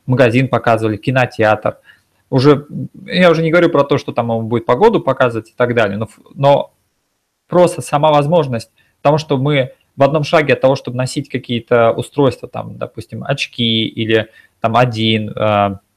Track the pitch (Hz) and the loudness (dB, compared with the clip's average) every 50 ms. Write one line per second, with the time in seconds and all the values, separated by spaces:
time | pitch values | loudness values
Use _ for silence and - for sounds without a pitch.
0 | - 135 127 117 131 117 107 127 135 123 123 117 - 123 113 107 110 110 107 104 | -6 -2 2 2 2 4 2 2 0 0 -2 -2 0 0 0 0 0 -4 -4 -4
1 | - 131 127 135 123 110 - - 110 107 107 104 - - - _ _ _ _ _ | -4 -2 0 0 -2 -2 -2 0 0 2 0 0 -2 -6 -8 _ _ _ _ _
2 | _ _ _ _ _ - 131 131 127 147 143 143 147 - - 147 131 - - - | _ _ _ _ _ -4 0 2 4 4 4 2 0 -8 -10 -10 -12 -12 -14 -18
3 | - - - 180 185 170 160 160 165 160 160 175 170 170 170 139 139 - 147 131 | -12 -6 0 2 4 4 4 2 0 2 2 2 2 2 2 2 0 2 0 -2
4 | - - 123 123 117 117 117 113 113 110 120 117 117 - 123 127 202 233 208 175 | -2 -4 -6 -4 -4 -2 -2 -4 -4 -2 -4 -2 0 0 2 4 4 4 2 2
5 | - 139 127 - 131 120 113 110 - _ _ - 123 120 117 120 110 98 101 107 | -2 -2 0 0 0 0 -2 -4 -10 _ _ -2 -2 0 0 0 0 0 -2 -6
6 | 110 - - _ _ - - - 139 139 143 127 - - _ _ _ _ _ _ | -8 -10 -12 _ _ -16 -6 0 2 2 2 2 0 -6 _ _ _ _ _ _
7 | _ _ _ _ _ _ _ _ _ - 160 175 180 156 - - - - 151 143 | _ _ _ _ _ _ _ _ _ -2 2 2 2 2 0 -4 -8 -4 -2 0
8 | 151 156 151 147 143 143 175 170 143 131 120 110 - _ _ _ _ _ _ _ | 2 2 2 2 2 2 2 0 0 0 -4 -8 -8 _ _ _ _ _ _ _
9 | - 143 151 147 151 - 143 127 131 147 147 135 127 - - _ _ _ _ - | 0 0 2 0 0 -2 -2 -2 0 0 0 0 -2 -4 -6 _ _ _ _ 0
10 | 139 139 151 156 147 - 175 160 147 135 123 - - 131 139 135 - 131 123 123 | 2 2 2 0 -2 2 0 2 2 0 -2 0 2 0 0 0 -4 -8 -8 -6
11 | 131 127 - 151 139 - - 131 - - 123 117 - - 123 117 113 113 - - | -6 -6 -6 -8 -10 -8 -8 -10 -6 -6 -6 -6 -2 0 2 2 2 2 0 -2
12 | 120 - - 147 139 127 - - - - - 113 110 113 110 - 117 - - 113 | -6 -6 -2 0 0 0 0 -4 -10 -14 -12 -12 -12 -12 -12 -12 -12 -12 -12 -16
13 | - - 117 113 - - 143 - - - - - 117 113 113 113 110 - - 117 | -16 -14 -14 -12 -8 -6 -6 -6 -6 -8 -6 -4 -2 -2 0 -2 -2 -4 -6 -6
14 | 113 107 113 110 107 - _ - _ _ _ _ - 113 113 120 127 123 113 110 | -2 0 0 0 0 -2 _ -20 _ _ _ _ -4 0 2 2 2 2 0 -2
15 | 110 110 110 107 107 104 - - 107 107 104 101 101 101 98 92 _ _ _ | 0 0 0 -2 -2 -6 -6 -4 -2 0 2 2 2 0 -2 -6 _ _ _